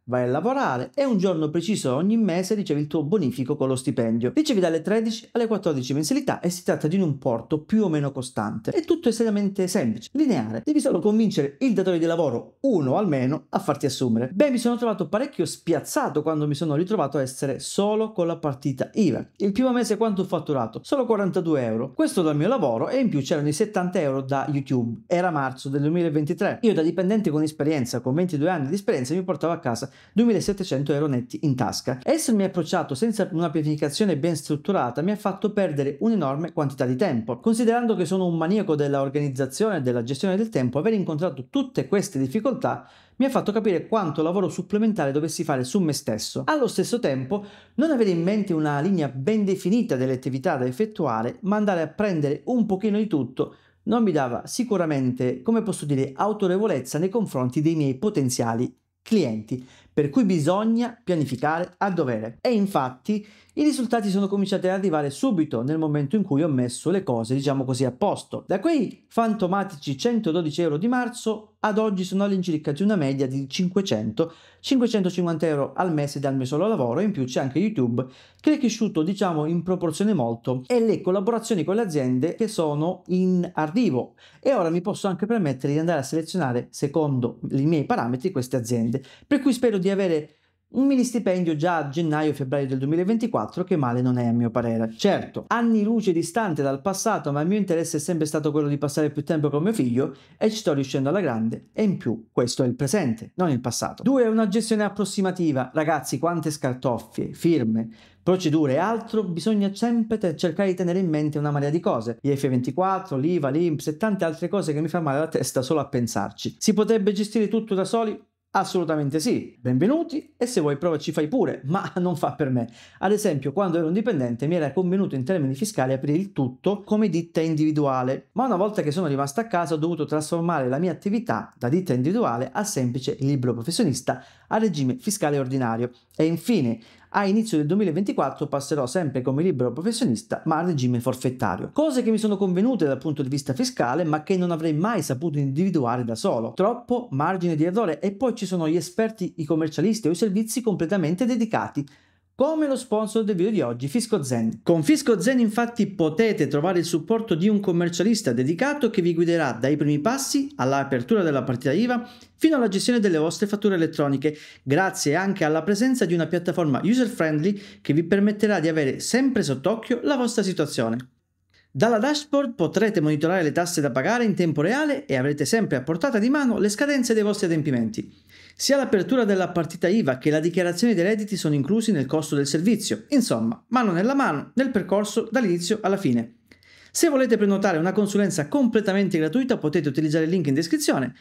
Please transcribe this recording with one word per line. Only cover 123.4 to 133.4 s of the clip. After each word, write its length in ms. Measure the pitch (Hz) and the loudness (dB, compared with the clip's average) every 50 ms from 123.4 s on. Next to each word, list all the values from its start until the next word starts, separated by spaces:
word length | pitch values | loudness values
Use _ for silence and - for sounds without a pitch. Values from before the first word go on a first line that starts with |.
| - 147 | -2 -2
quando 260 | - 196 202 170 160 | 0 0 0 2 2
ero 100 | 170 165 | 0 0
un 60 | 156 175 | 0 0
dipendente 540 | 220 214 247 202 139 123 120 120 113 139 | 0 0 0 0 0 0 -2 -2 -2 -2
mi 80 | 151 175 | 0 0
era 160 | 175 151 135 | 0 0 0
convenuto 440 | - 185 180 175 185 196 196 196 147 | 0 0 0 2 2 2 0 0 -2
in 80 | 131 123 | -2 -2
termini 300 | 131 190 170 139 131 131 | 0 0 0 0 -2 -2
fiscali 400 | - 220 202 - - 131 131 135 | -2 -4 -4 -2 0 0 0 0
aprire 240 | 131 139 143 147 | 0 0 0 0
il 140 | 175 196 196 | 0 -2 -2
tutto 500 | - - 135 120 - - - 180 202 196 | -2 -2 -2 -2 -2 -2 -2 0 0 -2
come 280 | 196 - 214 214 220 202 | -2 0 0 2 2 2
ditta 300 | 160 170 165 - - 175 | 0 -2 -2 -2 -2 0
individuale, 880 | 160 165 160 151 156 156 151 147 147 139 131 131 127 127 139 - - _ | 0 2 2 2 2 2 2 2 2 2 2 0 0 0 -2 -4 -6 _
ma 140 | - 196 254 | -4 -2 0
una 100 | 254 214 | 0 2
volta 260 | 170 196 208 208 185 | 0 0 0 0 -2
che 100 | 147 147 | -2 -2
sono 140 | 139 185 185 | 0 0 0
rimasto 360 | 147 139 135 143 139 - 233 | 0 0 -2 -2 -2 -2 -4
a 40 | 226 | -4
casa 300 | 226 - 175 170 151 165 | -2 -2 -2 0 0 -2
ho 20 | |
dovuto 280 | 156 151 170 170 156 147 | -2 0 -2 -2 -2 -2
trasformare 640 | 147 156 156 147 - 175 170 170 175 170 147 131 123 | -2 -2 -2 -2 -2 -2 -2 0 0 0 0 0 0
la 100 | 131 143 | 0 0
mia 120 | 180 185 | 0 -2
attività 640 | 156 - - 208 202 233 - - 120 104 - - - | -2 -2 -4 -2 -2 -2 -2 -2 -4 -4 -4 -8 -8
da 120 | - 123 120 | -4 -2 0
ditta 240 | 143 185 185 - 127 | 2 2 2 2 0
individuale 560 | 127 127 156 196 247 208 135 117 120 131 - | 2 2 2 0 0 0 0 -2 -2 -4 -4
a 120 | - - 214 | -4 -4 -4
semplice 540 | - - 143 127 123 120 131 127 143 - - | -4 -2 -2 -2 -2 -2 -4 -4 -4 -4 -2
libero 340 | 135 135 147 135 | 0 0 0 0